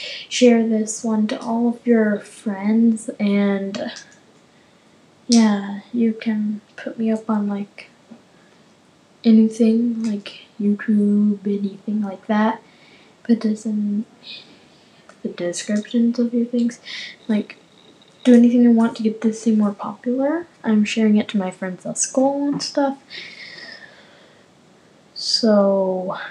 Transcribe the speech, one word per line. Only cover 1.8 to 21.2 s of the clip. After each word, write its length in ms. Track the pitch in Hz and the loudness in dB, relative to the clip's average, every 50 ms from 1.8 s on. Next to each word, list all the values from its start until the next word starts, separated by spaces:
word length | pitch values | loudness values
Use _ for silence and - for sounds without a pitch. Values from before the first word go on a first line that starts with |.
| - | 0
your 320 | 240 240 226 214 214 202 202 | 2 4 4 4 2 0 -2
friends, 920 | - - - - - 220 196 190 196 208 220 226 233 233 226 220 - - - - | -6 -10 -20 -10 -8 -8 -6 -4 -2 2 4 4 4 4 4 2 -2 -10 -6 -2
and 720 | 208 - - - 202 - - 98 98 98 98 - - - - - - - - _ _ _ _ _ _ _ _ _ _ _ _ _ _ _ _ _ _ _ _ _ _ - | 0 2 2 2 2 2 0 0 -4 -6 -6 -8 -8 -8 -10 -12 -18 -20 -20 _ _ _ _ _ _ _ _ _ _ _ _ _ _ _ _ _ _ _ _ _ _ 2
yeah, 520 | 240 233 220 214 208 196 196 202 202 202 - - - | 4 4 4 4 2 0 -4 -6 -10 -12 -12 -8 -4
you 200 | 240 233 226 220 | -2 0 0 -2
can 480 | - - 233 220 214 208 208 214 208 - _ _ | -4 -6 -6 -4 -4 -4 -4 -6 -8 -12 _ _
put 220 | - - - - - | -16 -14 -12 -8 -4
me 120 | 226 220 | -4 -2
up 180 | 220 214 220 - | -2 -4 -4 -4
on, 180 | 220 208 208 202 | -4 -2 -2 -4
like, 400 | 202 202 202 - _ - - - _ _ _ _ - - _ _ _ _ _ _ _ _ _ _ _ _ _ _ _ _ _ _ _ _ - | -4 -6 -8 -10 _ -20 -20 -20 _ _ _ _ -20 -20 _ _ _ _ _ _ _ _ _ _ _ _ _ _ _ _ _ _ _ _ 4
anything, 800 | 233 220 220 220 220 - - 233 220 226 226 233 240 233 220 226 | 6 6 6 6 4 2 2 2 2 4 2 0 0 -2 -4 -4
like 440 | 226 208 202 196 - - - - - _ - | -4 -4 -6 -8 -12 -18 -20 -20 -18 _ -4
YouTube, 880 | 202 202 208 202 - - 214 208 208 208 208 208 208 208 208 196 - | -2 0 0 0 0 0 2 2 2 4 4 4 2 2 0 0 -2
anything 560 | 202 202 202 202 196 190 - - - 208 214 202 | -4 -4 -2 -4 -6 -8 -8 -8 -6 -4 -4 -4
like 240 | 196 190 - - | -6 -8 -10 -4
that. 340 | - 214 208 214 226 - - - _ _ _ - _ - - - _ _ _ - | -2 0 2 2 0 0 -4 -10 _ _ _ -20 _ -20 -20 -20 _ _ _ -2
Put 180 | - 233 220 | 0 0 0
this 240 | - 220 214 214 - | 0 -2 -4 -4 -4
in 400 | 226 214 214 208 208 202 208 233 - - _ - - - - - - - - _ _ _ _ _ _ _ _ _ - - _ - | -6 -4 -4 -2 -2 -4 -4 -6 -8 -14 _ -20 -20 -20 -20 -20 -20 -20 -20 _ _ _ _ _ _ _ _ _ -20 -18 _ -12
the 60 | 214 | -12
descriptions 880 | - - 175 175 175 - - - 208 214 214 - - 240 233 233 233 247 | -10 -6 -6 -6 -6 -6 -4 -4 -2 -2 -2 -2 0 2 2 2 2 0
of 120 | 240 233 240 | -2 0 0
your 140 | 240 233 | -2 -2
things. 320 | 240 - 240 240 233 - - - - - - - - - - - | 0 0 0 0 -2 -2 -6 -12 -16 -16 -14 -14 -16 -18 -12 -4
Like, 300 | - 214 208 - - - - _ _ _ _ _ - - _ _ _ _ _ - | -2 -2 -2 -2 -4 -10 -20 _ _ _ _ _ -20 -20 _ _ _ _ _ 4
do 120 | 247 247 | 6 8
anything 280 | 240 240 240 240 247 240 | 8 8 6 6 6 6
you 80 | 240 | 6
want 260 | 233 226 226 233 - | 6 4 4 2 0
to 60 | - 220 | -2 -2
get 200 | 220 214 - - | -4 -2 -2 -2
this 200 | 226 214 - - | -2 -2 -2 0
thing 160 | 233 220 214 | 0 2 2
more 140 | 208 202 202 | 2 0 -2
popular. 760 | - - 208 208 - - 247 247 269 269 285 311 339 339 - _ _ - | -4 -8 -12 -12 -8 -6 -4 -4 -2 -2 -2 -2 -4 -6 -10 _ _ -4
I'm 220 | 226 220 214 208 | 0 2 2 2
sharing 320 | 208 - 233 220 214 214 | 0 0 0 2 4 4
it 120 | 208 | 2